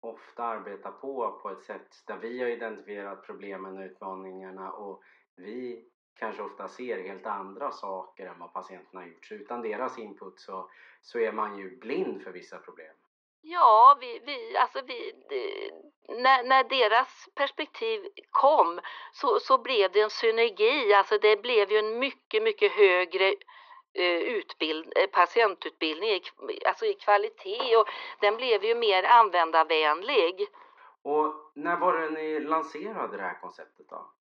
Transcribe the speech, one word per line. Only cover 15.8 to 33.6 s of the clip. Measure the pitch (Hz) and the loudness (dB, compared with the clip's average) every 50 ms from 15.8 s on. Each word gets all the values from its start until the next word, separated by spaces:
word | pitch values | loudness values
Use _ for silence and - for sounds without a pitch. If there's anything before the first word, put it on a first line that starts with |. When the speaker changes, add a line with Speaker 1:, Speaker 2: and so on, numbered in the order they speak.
| - 302 _ _ _ - | -20 -20 _ _ _ -12
Speaker 2:
När, | - 226 247 254 269 262 240 | -10 0 4 4 4 4 4
när | 254 262 262 262 | 2 2 2 2
deras | 226 269 269 240 208 214 233 269 - - - - - _ | 2 2 2 2 4 4 2 2 0 -6 -20 -20 -20 _
perspektiv | - 285 277 - - 311 - _ - 233 226 226 214 190 - _ - - _ | -4 -4 -4 -4 -8 -10 -10 _ -8 -6 -4 -4 -4 -8 -12 _ -18 -20 _
kom | _ - - 269 311 285 185 170 170 180 - - - - - - _ | _ 4 4 6 6 6 4 4 2 -6 -10 -14 -16 -16 -18 -20 _
så, | - - 269 - - | -4 0 0 0 0
så | - - 262 262 | 2 2 2 2
blev | 233 254 262 220 196 185 180 | 2 0 2 2 2 2 4
det | 202 | 2
en | 214 214 | 2 2
synergi. | 208 - - 226 220 226 233 233 202 170 208 226 269 302 254 202 202 | 0 -2 0 0 2 2 2 0 2 2 2 2 2 2 2 4 6
Alltså | 202 190 - - 208 | 4 6 4 2 4
det | 208 214 214 208 208 | 6 4 4 4 2
blev | 247 247 220 202 196 214 | 0 2 2 2 4 2
ju | 214 | 0
en | 214 214 220 233 | 0 0 -2 -2
mycket, | 262 277 262 _ _ _ - 214 220 | -4 -4 -4 _ _ _ -2 0 0
mycket | 226 208 - 214 202 - | 0 0 2 2 2 6
högre, | 196 208 196 180 180 185 175 180 185 190 196 196 - - _ - - - - - - _ _ _ | 6 6 6 6 4 2 0 0 0 2 2 2 0 -6 _ -20 -20 -20 -20 -20 -20 _ _ _
eh, | - 175 175 175 170 | -2 0 0 2 0
utbild-, | - - 247 208 - _ - _ 165 156 160 160 165 - - | -2 -2 -4 -4 -6 _ -8 _ -4 -4 -4 -6 -6 -4 0
eh, | - 185 | 0 0
patientutbildning | 190 - - 180 - - 226 233 208 185 _ - 175 - _ 170 156 156 156 190 226 | 2 4 2 2 4 4 2 2 2 2 _ -10 -12 -8 _ -4 -4 -4 -4 -2 -2
i | 208 180 | -2 -2
kv-, | 175 - - _ - 202 - - - | -4 -10 -20 _ -10 -10 -10 -2 -2
alltså | - 185 - 226 | -2 -2 0 -2
i | 220 196 | -4 -4
kvalitet | - - - 208 202 202 214 - _ - 190 202 240 262 254 226 | -2 2 2 4 4 2 0 -8 _ -12 -10 -8 -6 0 4 4
och | 226 214 - - - - - - _ | 4 4 4 0 -12 -14 -14 -8 _
den | - 202 208 | 2 2 2
blev | 226 247 254 226 202 185 | 2 0 0 0 2 2
ju | 220 233 | 0 0
mer | 233 240 214 196 185 185 | 2 2 2 2 2 6
användarvänlig. | 202 233 240 226 208 175 180 165 160 160 165 160 160 165 156 156 151 151 165 190 240 294 240 170 170 185 - 202 202 _ - - - _ _ - - _ _ _ | 8 8 8 8 6 4 2 2 4 4 2 2 4 2 2 2 2 0 0 -2 -2 2 2 2 2 0 -4 -8 -8 _ -20 -20 -20 _ _ -20 -20 _ _ _
Speaker 1:
Och | - 143 151 151 151 - - - - _ | -2 0 0 0 0 -2 -6 -16 -20 _
när | 143 151 170 175 | -10 -4 -4 -2
var | 170 170 180 160 165 | 0 2 0 0 0
det | 165 156 | -2 -4
ni | 156 156 156 156 156 151 | -6 -6 -6 -4 -4 -4
lanserade | 131 147 160 160 165 160 - 151 170 208 220 185 135 110 - | -4 -2 -2 -2 -4 -6 -12 -12 -10 -10 -8 -8 -8 -8 -8
det | - 98 | -8 -8
här | 90 87 - | -8 -10 -10
konceptet | - 87 - - | -16 -20 -20 -20